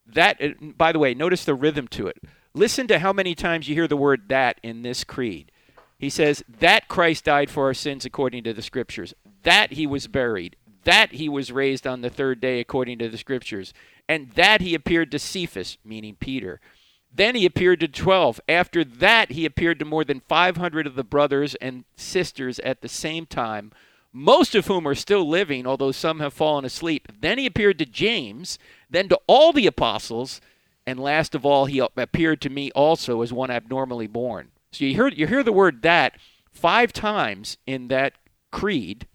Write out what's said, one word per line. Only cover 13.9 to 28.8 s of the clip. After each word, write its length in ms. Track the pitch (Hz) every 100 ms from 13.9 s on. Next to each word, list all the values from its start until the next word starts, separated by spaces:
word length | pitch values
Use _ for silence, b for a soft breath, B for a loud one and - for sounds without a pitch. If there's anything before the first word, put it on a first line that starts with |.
| b b
and 220 | 160 131
that 320 | 135 185 214
he 120 | 180
appeared 360 | 160 - 170 156
to 80 | 143
Cephas," 580 | - 190 170 95 90 -
meaning 320 | 107 110 107 98
Peter. 400 | 135 131 92 - b b b b b
"Then 200 | 127 214
he 100 | 247
appeared 360 | 175 - 180 175
to 80 | 160
twelve. 520 | - 185 190 147 113 -
After 360 | 165 180 170
that, 480 | 139 120 185 226 208
he 120 | 160
appeared 340 | 160 - 170 156
to 40 |
more 200 | 151 156
than 160 | 147 135
five 360 | - 160 180 170
hundred 300 | 180 156 147
of 80 |
the 100 | 127
brothers 500 | 120 143 147 139 143 127
and 280 | 131 127 - -
sisters 600 | - 185 175 - 127 120
at 200 | 127 131
the 80 | 117
same 380 | - 156 165 160
time, 460 | 147 113 107 107 _ b b b
most 440 | 123 151 294 285
of 140 | 214 -
whom 200 | 185 151
are 60 |
still 340 | 139 - 202 151
living, 380 | 170 180 135 127
although 260 | 135 135
some 280 | 135 165 160
have 120 | 147
fallen 320 | - 156 147
asleep. 440 | 131 - 165 151 - 107
Then 160 | 156 240
he 80 |
appeared 340 | 262 - 208 160
to 40 |
James, 760 | 143 110 202 226 113 113 180 - b b